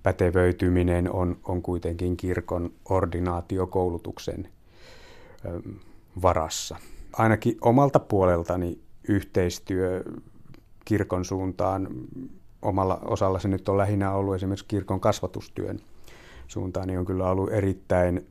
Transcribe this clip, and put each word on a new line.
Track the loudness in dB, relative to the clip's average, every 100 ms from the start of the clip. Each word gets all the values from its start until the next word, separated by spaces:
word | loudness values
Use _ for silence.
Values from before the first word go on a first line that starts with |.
pätevöityminen | -2 2 4 6 4 4 2 4 4 2 2
on, | 0 -2 -2
on | -4 -4
kuitenkin | -2 -4 -2 -2 -2 -2
kirkon | -2 -2 -2 -2 -4 -6
ordinaatiokoulutuksen, | 0 0 2 0 -2 -2 -2 -2 0 0 0 -2 -8 -10 -8 -8 -10 -14 -20 -20 -20 -20 -20 -20 -20 -14
ö, | -10 -10 -10 -14 -18 -20 -16 0
varassa. | 2 2 -2 -6 -8 -12 -16 -16 -6
Ainakin | 2 4 4 2 2
omalta | 6 6 6 4
puoleltani | 2 4 4 4 2 -2 -2 -6 -12 -10 -2
yhteistyö | -2 -2 0 0 -2 -4 -2 -2 -2 -6 -12 -16 -20 -20 -20 -20 -12
kirkon | 0 0 2 -2
suuntaan, | -2 -2 -2 -2 0 0 -4 -8 -12 -12 -14 -14 -20 -8
omalla | -2 0 2 0
osalla | -2 0 2 2
se | 0
nyt | 0 2
on | 2
lähinnä | 2 2 0
ollut | 0 0
esimerkiksi | -2 -2 -4 -4
kirkon | -4 -2 0
kasvatustyön | 0 0 -4 -8 -10 -8 -8 -8 -12 -20 -18 -20 -20 -18 -12
suuntaan, | -8 -6 -4 -2
niin | -2
on | -2
kyllä | 0 2
ollut | 2 2
erittäin | 2 2 0 2 4 4 2 -4